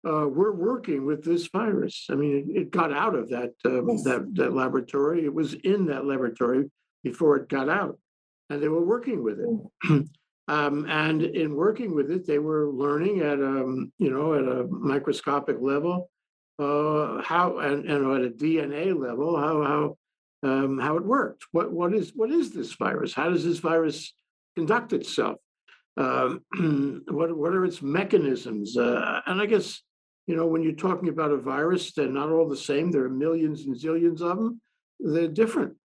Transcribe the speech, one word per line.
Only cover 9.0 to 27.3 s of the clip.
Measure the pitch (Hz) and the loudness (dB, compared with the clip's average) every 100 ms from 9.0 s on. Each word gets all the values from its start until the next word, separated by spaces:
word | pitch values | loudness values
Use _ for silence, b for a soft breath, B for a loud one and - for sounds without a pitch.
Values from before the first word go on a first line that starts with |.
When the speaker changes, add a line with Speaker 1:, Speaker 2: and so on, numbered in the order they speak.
| 262 196 | 0 -2
Speaker 1:
with | 113 101 | -2 -2
it. | 117 110 - _ - | -4 -4 -6 _ 2
Speaker 2:
Mm. | 147 151 | 2 2
Speaker 1:
<clears throat> | _ _ _ - | _ _ _ -4
Um, | 151 147 147 151 | 0 0 -2 -2
and | 156 156 156 | 0 2 2
in | 170 185 156 147 | 0 0 -2 2
working | 196 220 226 156 | 0 0 -2 0
with | 139 | 0
it, | 180 180 | -2 0
they | 147 | 0
were | 151 156 147 | 2 0 0
learning | 131 143 147 185 196 | 0 0 2 2 2
at | 147 143 | 0 0
a, | 135 135 131 131 - _ | 0 0 -2 -4 -6 _
you | 160 | 0
know, | 131 156 151 | 2 2 2
at | |
a | 131 127 123 | 2 0 -2
microscopic | - 139 139 139 139 - 143 143 113 | -2 0 0 0 -2 0 -2 0 -2
level, | 131 143 165 180 180 _ _ _ _ - | 0 0 0 -2 -6 _ _ _ _ -6
uh, | 143 147 151 151 147 - | 0 0 2 0 0 -4
how, | - 170 180 165 | -2 2 2 0
and, | 147 143 151 | -2 -2 0
and | 143 135 135 | 0 2 2
at | |
a | 127 | 0
D | 113 151 160 | 0 0 0
N | 143 | 0
A | 147 190 | -2 0
level, | 170 127 117 151 165 | 0 -2 -2 0 0
how, | 147 156 | 2 2
how, | 143 147 151 - _ _ _ _ 139 | 2 0 0 -4 _ _ _ _ 0
um, | 135 139 135 | 0 0 0
how | 135 165 | 0 -2
it | |
worked. | 190 269 - - - | 2 0 0 -8 -4
What, | 165 - | -2 0
what | 170 175 208 | -2 0 0
is, | - | -2
what | 269 226 | -2 0
is | 330 285 | 2 0
this | 170 - | -6 -10
virus? | - 107 - - - | -4 -2 -2 -4 -2
How | 160 | 0
does | 170 | 2
this | 165 - | 0 0
virus | 160 165 156 - - _ _ _ _ - | 2 2 2 -2 -12 _ _ _ _ -4
conduct | 160 233 240 | 0 0 0
itself? | 156 - - 107 - _ _ _ b _ - | -4 -2 -2 -2 -4 _ _ _ b _ -4
Um, | 131 131 131 160 _ | -2 0 0 -2 _
<clears throat> | - 165 143 139 110 - | 0 2 2 0 -4 -6
what, | 143 165 | -2 -2